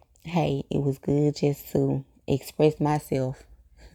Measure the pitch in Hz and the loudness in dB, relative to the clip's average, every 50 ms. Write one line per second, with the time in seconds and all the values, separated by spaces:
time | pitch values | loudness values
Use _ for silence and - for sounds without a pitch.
0 | _ _ _ _ - 160 170 170 151 151 139 139 - - - 147 139 139 135 - | _ _ _ _ -12 -4 0 0 0 0 0 -2 -4 -4 -4 -2 0 0 -2 -2
1 | - - 143 143 147 147 147 - - 143 143 - - - - 143 139 135 139 139 | -2 0 2 2 2 2 0 2 0 0 0 -2 -8 -12 -4 -2 -2 0 0 -2
2 | - _ _ _ - - 143 135 - - - - 151 156 151 - 147 147 151 147 | -6 _ _ _ -4 -2 -2 -2 -2 -6 0 2 2 2 4 2 0 2 2 0
3 | - - 156 131 131 127 135 - - _ - _ - _ _ - - - - | -2 -2 -2 -2 -2 -2 -4 -8 -14 _ -20 _ -20 _ _ -20 -20 -20 -20